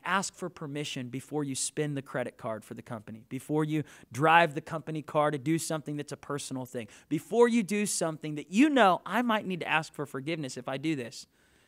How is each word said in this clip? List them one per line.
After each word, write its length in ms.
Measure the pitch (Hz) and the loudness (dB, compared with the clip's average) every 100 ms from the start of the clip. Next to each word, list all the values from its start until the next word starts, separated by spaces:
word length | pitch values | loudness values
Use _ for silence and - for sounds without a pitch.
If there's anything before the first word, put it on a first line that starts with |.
Ask 300 | 165 190 190 | -2 0 -2
for 140 | - 180 | -6 -12
permission 580 | - 156 143 147 - 123 | -10 -8 -6 -6 -6 -8
before 360 | 131 - 151 | -8 -6 -4
you 100 | 143 | -4
spend 420 | 131 - - 151 139 | -4 -4 -2 -2 -4
the 60 | |
credit 340 | 127 143 120 - | -4 -4 -4 -6
card 280 | 120 110 | -8 -8
for 100 | - | -10
the 80 | 113 | -14
company, 420 | - 117 104 110 110 | -10 -12 -10 -16 -12
before 360 | 131 - 151 | -10 -2 0
you 200 | 156 151 139 - - | 0 -2 -4 -12 -14
drive 440 | 120 160 165 170 | 2 6 6 6
the 60 | 147 | 0
company 420 | - 160 - 156 | -8 -8 -6 -8
car 280 | 139 156 147 | -2 0 2
to 80 | 147 | 0
do 200 | 127 165 | 0 -2
something 380 | - 160 147 147 | -2 -6 -6 -8
that's 160 | 143 | -8
a 40 | - | -12
personal 500 | - 143 - 131 127 | -8 -8 -6 -8 -8
thing, 220 | 123 107 - _ | -10 -10 -16 _
before 400 | 156 - 226 240 | -4 0 6 6
you 140 | 233 | 6
do 240 | 175 208 208 | 2 0 0
something 480 | - 165 156 156 | 0 -2 -4 -6
that 160 | 151 - | -6 0
you 180 | 190 311 | 6 6
know, 340 | 269 202 175 - | 8 6 6 2
"I 160 | 202 | 0
might 240 | 247 214 185 | 2 0 0
need 140 | 180 | -4
to 80 | - | 0
ask 240 | 156 156 | 0 0
for 120 | - 147 | -6 -6
forgiveness 500 | 135 135 165 135 127 | -6 -4 -4 -4 -8
if 120 | 123 | -6
I 100 | 135 | -4
do 180 | 151 147 | -2 -4
this." 300 | 113 - - _ _ _ | -6 -12 -18 _ _ _